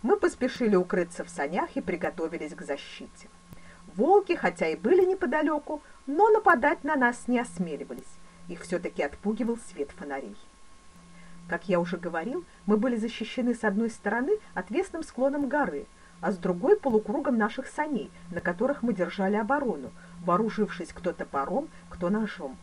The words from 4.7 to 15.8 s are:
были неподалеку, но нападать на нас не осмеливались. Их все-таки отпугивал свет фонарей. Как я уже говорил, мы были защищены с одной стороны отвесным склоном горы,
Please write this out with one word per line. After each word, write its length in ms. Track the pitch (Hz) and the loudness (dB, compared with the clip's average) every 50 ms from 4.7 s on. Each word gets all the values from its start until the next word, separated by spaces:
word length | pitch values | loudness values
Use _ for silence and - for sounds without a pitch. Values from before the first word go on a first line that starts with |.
| 156 | 0
были 280 | - 175 233 370 359 370 | 0 4 6 6 8 8
неподалеку, 760 | 359 381 381 359 262 262 311 311 302 311 302 - - 311 294 - - - - - | 6 4 2 0 0 2 2 2 2 0 -2 -4 -6 -8 -8 -8 -16 -20 -14 -8
но 240 | 269 285 330 415 453 | -4 4 6 8 8
нападать 540 | 427 427 427 392 339 240 233 294 339 - - | 8 6 8 6 6 8 6 2 2 2 0
на 120 | 285 311 | 0 2
нас 320 | 277 254 240 247 - - | 4 4 2 2 0 -2
не 120 | - 247 240 | 0 0 0
осмеливались. 800 | 240 - - - 185 165 147 - - - 123 120 - - - - - - - - - | 0 -2 -4 -4 -4 -4 -4 -8 -8 -10 -10 -12 -12 -14 -18 -18 -18 -20 -20 -18 -12
Их 140 | 175 175 170 | -12 -12 -12
все-таки 400 | - - 180 170 175 220 - - | -6 -4 -4 -2 -2 -4 -2 -2
отпугивал 560 | 240 285 - - - 202 220 226 247 220 233 | -4 -4 -4 -4 -2 -2 -2 0 0 -2 -2
свет 320 | 233 - - - - 143 - | -4 -6 -14 -6 -6 -6 -6
фонарей. 460 | - - 170 - - 277 - 202 208 - - - - - - - - - - - - - - - - - - - - - - 170 | -6 -14 -10 -8 -8 -8 -8 -10 -14 -16 -18 -20 -20 -20 -20 -20 -20 -20 -20 -20 -20 -20 -20 -20 -20 -20 -18 -16 -16 -16 -6 -6
Как 180 | 185 - - | -6 -4 0
я 120 | 208 185 175 | 2 2 2
уже 180 | 175 175 190 | 2 0 -4
говорил, 480 | 175 - 175 165 170 165 226 277 359 339 - - - - | -6 -6 -4 -4 -4 -4 -4 -6 -6 -8 -10 -20 -8 2
мы 100 | 196 214 | 2 2
были 180 | 214 214 262 240 | 4 4 2 0
защищены 600 | 220 214 240 - - 226 - - 254 233 247 240 | 0 -2 -4 -4 -6 -8 -6 -4 -2 0 0 0
с 80 | 233 - | 0 0
одной 260 | 214 196 208 233 226 | 0 2 2 0 -2
стороны 480 | 226 - - 208 208 233 254 339 427 427 - - - | -4 -4 -2 -2 0 0 2 0 0 0 -2 -8 -8
отвесным 480 | 185 190 - 208 330 381 - - 330 | -8 -8 -2 -2 -2 -2 -2 -6 -10
склоном 480 | 320 - - - 262 277 277 294 285 247 | -10 -8 -4 0 0 0 2 0 -2 0
горы, 380 | 285 294 269 180 151 143 | 2 0 0 0 -2 -6